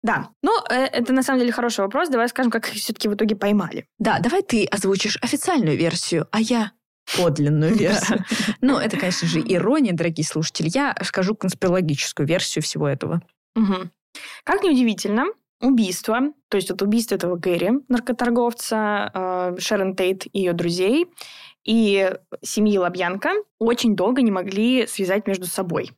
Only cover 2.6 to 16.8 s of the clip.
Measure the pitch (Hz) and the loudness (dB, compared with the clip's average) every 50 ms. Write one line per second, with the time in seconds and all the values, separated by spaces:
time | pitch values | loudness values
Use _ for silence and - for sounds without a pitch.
2.6 | 226 - 214 214 - - 220 - - 226 208 202 214 214 220 202 - 202 208 208 | -4 -4 -8 -8 -6 -8 -6 -2 -2 -2 0 0 0 0 0 0 0 2 2 2
3.6 | 185 160 - - - _ _ _ 202 220 202 - 170 240 320 392 392 - - 220 | 0 -2 -6 -10 -12 _ _ _ 0 0 0 2 0 0 0 0 0 2 0 0
4.6 | 190 - - 202 190 190 196 196 - 214 - - - 240 - - - - 359 285 | 0 0 -2 -2 0 0 0 2 0 -4 -4 -4 -4 -4 -2 -2 0 2 2 2
5.6 | 196 156 147 101 - 165 170 170 - - 180 160 - - - 214 220 220 247 233 | 2 2 2 2 0 0 0 -2 -4 -2 -2 -2 -2 -2 -2 -2 0 2 2 0
6.6 | 220 - _ _ _ _ _ _ _ - - - 180 170 147 151 143 147 151 151 | 0 -2 _ _ _ _ _ _ _ -6 -2 2 2 2 2 2 2 2 4 4
7.6 | 156 160 214 214 - 180 202 - - - 214 220 - - 226 - 214 - 214 - | 4 4 4 4 2 2 2 0 0 0 -2 -2 -2 -4 -4 -2 -2 -2 -2 0
8.6 | - 254 285 - - 220 214 151 - 180 180 - - 165 165 160 - - 185 175 | 2 2 2 2 0 -2 -2 -2 -2 -2 -2 -2 -2 0 0 0 0 0 0 2
9.6 | 175 208 277 311 277 214 175 156 165 170 160 - 156 - - 160 160 - _ - | 2 2 2 4 2 2 2 0 -2 -2 -2 -2 -4 -4 -2 -2 -4 -2 _ -4
10.6 | 170 156 175 262 285 269 - - 185 180 - 196 185 190 220 - - 196 - - | -4 -2 0 0 0 0 -2 -4 -6 -4 -2 0 0 0 -2 -2 -2 -4 -4 0
11.6 | - 185 175 185 185 156 143 139 - - - - 143 139 160 185 - - - 160 | 0 2 2 2 2 0 0 -2 -4 -6 -4 -4 0 0 0 0 0 -2 -4 -4
12.6 | 151 - - - 147 143 139 135 - 156 165 170 - _ _ _ _ _ _ 226 | -4 -4 -4 -2 -2 -2 -2 -2 -4 -4 -4 -4 -4 _ _ _ _ _ _ 2
13.6 | 220 190 190 180 185 175 _ _ _ _ _ - - - - - _ - 349 403 | 2 2 2 -2 -4 -10 _ _ _ _ _ -18 -18 -16 -18 -12 _ -2 0 2
14.6 | 392 370 294 254 254 226 208 - - 196 202 226 269 381 440 _ _ _ _ _ | 2 4 4 4 4 2 0 -2 -2 0 0 0 0 0 -4 _ _ _ _ _
15.6 | - 254 269 233 214 185 180 - - - 220 240 262 294 302 _ _ _ - 196 | 2 2 4 4 4 2 0 -4 -2 -2 0 0 0 -2 -4 _ _ _ -2 -2
16.6 | 185 - 180 190 | 0 -2 -4 -2